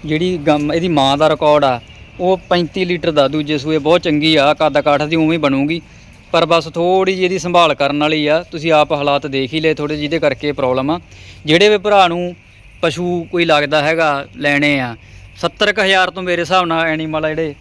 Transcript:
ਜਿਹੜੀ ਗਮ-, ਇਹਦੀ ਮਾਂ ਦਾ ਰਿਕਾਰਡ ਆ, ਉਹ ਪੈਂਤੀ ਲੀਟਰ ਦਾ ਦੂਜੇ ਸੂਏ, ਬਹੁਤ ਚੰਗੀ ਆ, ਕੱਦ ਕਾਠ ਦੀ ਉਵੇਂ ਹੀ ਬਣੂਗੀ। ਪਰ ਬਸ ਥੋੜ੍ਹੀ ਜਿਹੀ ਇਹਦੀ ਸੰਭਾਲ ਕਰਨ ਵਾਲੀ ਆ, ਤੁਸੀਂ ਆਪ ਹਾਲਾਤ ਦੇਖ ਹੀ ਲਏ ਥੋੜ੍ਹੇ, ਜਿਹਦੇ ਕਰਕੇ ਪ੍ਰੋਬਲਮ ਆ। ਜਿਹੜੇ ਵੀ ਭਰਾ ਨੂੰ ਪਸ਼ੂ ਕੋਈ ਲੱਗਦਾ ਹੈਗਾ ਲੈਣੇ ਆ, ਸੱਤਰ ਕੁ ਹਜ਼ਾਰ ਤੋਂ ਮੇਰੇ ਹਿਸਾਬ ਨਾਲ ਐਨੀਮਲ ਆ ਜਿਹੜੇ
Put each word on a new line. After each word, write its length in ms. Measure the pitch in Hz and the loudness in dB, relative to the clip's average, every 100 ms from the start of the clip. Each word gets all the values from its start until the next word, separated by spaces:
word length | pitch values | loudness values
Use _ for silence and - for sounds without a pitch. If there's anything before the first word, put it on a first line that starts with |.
ਜਿਹੜੀ 320 | 151 156 180 180 | -4 -2 -2 -2
ਗਮ-, 360 | 147 147 147 | 0 0 0
ਇਹਦੀ 140 | 165 180 | -2 0
ਮਾਂ 280 | 151 135 143 | 2 2 2
ਦਾ 120 | 156 | 2
ਰਿਕਾਰਡ 360 | 156 151 151 | 2 2 4
ਆ, 160 | 143 123 - - - - | 2 -2 -8 -20 -20 -6
ਉਹ 200 | 180 185 - | -2 -2 0
ਪੈਂਤੀ 360 | 175 165 196 | -2 -2 -4
ਲੀਟਰ 260 | 185 175 170 | -4 -2 -2
ਦਾ 180 | 151 135 | 2 0
ਦੂਜੇ 300 | 156 147 151 | 0 -4 -4
ਸੂਏ, 200 | 143 156 | -2 -2
ਬਹੁਤ 220 | 143 175 | 2 0
ਚੰਗੀ 360 | 175 151 156 156 | 2 0 2 2
ਆ, 180 | 139 | 2
ਕੱਦ 260 | 151 156 143 | 2 0 0
ਕਾਠ 220 | 143 143 | 0 0
ਦੀ 140 | 151 165 | 0 0
ਉਵੇਂ 160 | 156 | 0
ਹੀ 40 | 165 | 0
ਬਣੂਗੀ। 460 | 143 135 143 170 - - - - - | 0 0 -2 -4 -10 -20 -20 -20 -4
ਪਰ 140 | 170 165 | 0 2
ਬਸ 220 | 165 160 | 0 0
ਥੋੜ੍ਹੀ 400 | 165 175 190 190 | -2 0 2 0
ਜਿਹੀ 100 | 190 | 0
ਇਹਦੀ 140 | 180 185 | -2 -2
ਸੰਭਾਲ 360 | 170 175 165 | 0 2 2
ਕਰਨ 260 | 147 143 147 | 2 -2 0
ਵਾਲੀ 260 | 151 156 147 | 0 0 0
ਆ, 160 | 156 | 0
ਤੁਸੀਂ 300 | 175 165 160 | -2 -6 0
ਆਪ 200 | 156 151 | 2 2
ਹਾਲਾਤ 340 | 151 143 143 147 | 0 0 -2 -2
ਦੇਖ 280 | 135 131 | -4 -4
ਹੀ 60 | 160 | -2
ਲਏ 140 | 156 | -2
ਥੋੜ੍ਹੇ, 220 | 151 147 151 | -2 -4 -6
ਜਿਹਦੇ 220 | 147 160 | -4 0
ਕਰਕੇ 340 | 151 131 147 | -2 -2 -4
ਪ੍ਰੋਬਲਮ 380 | 139 131 127 135 | -2 -2 -2 -2
ਆ। 100 | 170 - - - - 147 | -6 -8 -20 -20 -14 0
ਜਿਹੜੇ 220 | 165 208 | 4 4
ਵੀ 80 | 208 | 2
ਭਰਾ 320 | 202 202 180 | 2 4 4
ਨੂੰ 280 | 170 180 175 - - - - | 2 -6 -10 -20 -20 -20 -4
ਪਸ਼ੂ 440 | 170 160 175 175 165 | -4 -2 -4 -4 -4
ਕੋਈ 140 | 175 | -2
ਲੱਗਦਾ 380 | 170 151 147 151 | 2 2 2 0
ਹੈਗਾ 440 | 147 160 156 139 139 110 | 0 0 0 -2 -6 -6
ਲੈਣੇ 440 | 143 143 147 139 | -2 0 0 0
ਆ, 160 | 127 117 - - - - | -4 -10 -18 -20 -20 -8
ਸੱਤਰ 320 | 170 - 208 | -8 -2 -2
ਕੁ 100 | 202 | 0
ਹਜ਼ਾਰ 280 | 190 190 185 | 2 2 0
ਤੋਂ 120 | 175 | -4
ਮੇਰੇ 200 | 180 175 | -4 -4
ਹਿਸਾਬ 240 | 156 180 175 | 0 0 2
ਨਾਲ 200 | 165 165 | -2 -2
ਐਨੀਮਲ 380 | 156 160 156 | -4 -4 -4
ਆ 40 | 156 | -4
ਜਿਹੜੇ 260 | 156 160 143 | -4 -6 -8